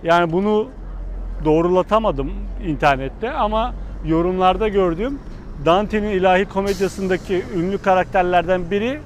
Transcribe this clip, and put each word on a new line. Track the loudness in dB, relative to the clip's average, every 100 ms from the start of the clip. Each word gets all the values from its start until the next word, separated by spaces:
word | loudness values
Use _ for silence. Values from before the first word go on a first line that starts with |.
yani | 4 4 4
bunu | 2 2 0 0 -8 -12 -10 -8 -8 -8 -4 2
doğrulatamadım | 4 4 2 4 2 2 -2 -4 -6 -8 -8 -4
internette | 2 2 2 -2 -6 -6
ama | -2 0 0 -2 -6 -10 -8 -2
yorumlarda | 0 2 2 2 4 0
gördüğüm | 2 2 0 -4 -6 -10 -14 -14 -4 2
Dante'nin | 2 2 -2 0
İlahi | 2 4 4 2
Komedyası'ndaki | -2 -2 -2 -2 -2 -2 -2 -2 -4 -2 -2
ünlü | -2 -2
karakterlerden | 2 2 2 0 2 2 2 0 0
biri | -2 -2 -4